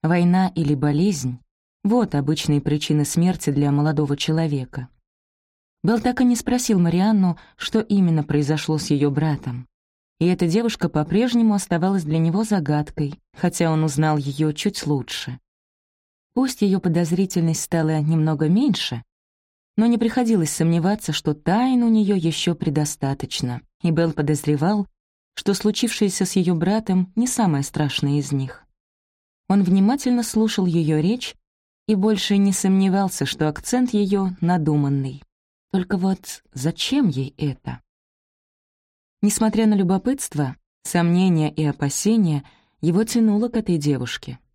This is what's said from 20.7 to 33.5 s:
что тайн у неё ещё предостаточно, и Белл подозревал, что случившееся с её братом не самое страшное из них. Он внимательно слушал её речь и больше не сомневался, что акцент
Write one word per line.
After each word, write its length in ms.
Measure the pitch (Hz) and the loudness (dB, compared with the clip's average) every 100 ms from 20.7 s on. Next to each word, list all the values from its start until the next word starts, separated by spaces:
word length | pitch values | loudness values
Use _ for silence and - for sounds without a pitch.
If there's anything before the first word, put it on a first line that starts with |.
| 170 175 208 - | 2 0 -2 -4
что 220 | 147 - | -4 -4
тайн 500 | 151 - 202 254 254 | -2 0 0 2 2
у 60 | 233 | 4
неё 260 | 220 196 196 | 2 2 0
ещё 400 | 160 156 - 160 | 0 -2 -4 -2
предостаточно, 1080 | - 147 147 - 135 139 143 - 123 120 _ _ | -2 -2 -2 -4 -6 -4 -6 -6 -6 -8 _ _
и 100 | 170 | -2
Белл 220 | 160 165 | 0 0
подозревал, 720 | 156 147 151 147 147 165 208 196 _ _ _ _ - | -2 -2 -2 0 0 0 -2 -4 _ _ _ _ -6
что 180 | - | -2
случившееся 720 | 196 214 208 226 - 202 - 185 | 0 0 0 -2 0 -2 0 -2
с 100 | 190 | 0
её 200 | 180 170 | 0 0
братом 560 | 170 214 220 185 185 - | 0 0 0 0 0 -2
не 120 | 247 | -2
самое 360 | - 202 143 | 0 0 0
страшное 560 | 139 - 147 - 143 143 | -2 -2 -2 -2 0 0
из 120 | 139 | -2
них. 340 | 139 131 - _ _ _ _ _ _ _ _ _ | -4 -4 -12 _ _ _ _ _ _ _ _ _
Он 160 | 202 | 2
внимательно 600 | 175 190 196 277 247 240 | 4 4 4 2 0 -2
слушал 420 | 233 214 220 214 180 | 0 0 0 0 0
её 340 | 170 156 156 | 0 0 0
речь 340 | 170 247 - - _ _ _ _ - | 0 -2 -6 -14 _ _ _ _ -2
и 80 | 208 | 0
больше 420 | 208 202 - 202 | 2 0 0 2
не 160 | 196 | 2
сомневался, 720 | 190 190 190 196 190 190 - 139 | 2 2 2 2 2 -2 -2 -6
что 220 | - | -2
акцент 460 | 156 | -4